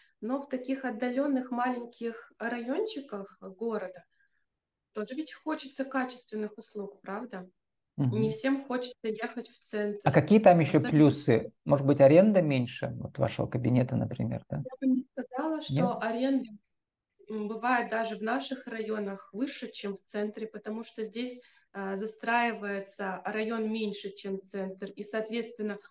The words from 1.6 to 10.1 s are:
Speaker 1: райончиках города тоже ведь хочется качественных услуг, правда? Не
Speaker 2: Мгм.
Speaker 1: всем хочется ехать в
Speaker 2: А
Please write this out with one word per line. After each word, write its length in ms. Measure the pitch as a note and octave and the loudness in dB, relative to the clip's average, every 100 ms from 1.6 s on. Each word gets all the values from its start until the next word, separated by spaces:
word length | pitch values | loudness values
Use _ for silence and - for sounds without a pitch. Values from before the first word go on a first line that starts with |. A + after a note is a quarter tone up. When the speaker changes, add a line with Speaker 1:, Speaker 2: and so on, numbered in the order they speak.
| B3 B3 A#3 - A#3 A3+ - _ | -2 -2 -6 -10 -10 -10 -16 _
Speaker 1:
райончиках 960 | A3+ A#3+ A#3 D#4 A4 D4+ C4+ G3+ G3 - | -6 -6 -4 -4 -4 -6 -8 -10 -12 -16
города 640 | F#3+ F#3+ A#3 G#3 F#3 F3+ - _ _ _ _ _ _ _ _ | -18 -8 -6 -4 -6 -12 -20 _ _ _ _ _ _ _ _
тоже 220 | - G#3+ B3+ | -10 -8 -8
ведь 180 | D#4 | -10
хочется 520 | - - D4+ - - C4+ | -10 -6 -6 -6 -8 -4
качественных 720 | C4+ B3+ - - G#3+ G#3 G#3 | -4 -4 -6 -10 -8 -8 -10
услуг, 440 | - G#3 G3 - | -14 -12 -12 -12
правда? 480 | - G3 A#3+ F#3+ F3+ _ _ _ _ - C3+ | -10 -10 -10 -12 -14 _ _ _ _ -2 0
Не 180 | G#3+ A3 | 2 0
Speaker 2:
Мгм. 20 | |
Speaker 1:
всем 340 | - C4 C#4 - | 0 0 -2 -2
хочется 420 | B3+ B3 - A3+ | -4 -4 -6 -6
ехать 400 | G#3+ A#3 - A3+ | -4 -6 -8 -12
в 100 | - - G#3+ G#3 G3+ | -14 -8 -4 -2 0
Speaker 2:
А 60 | - | 4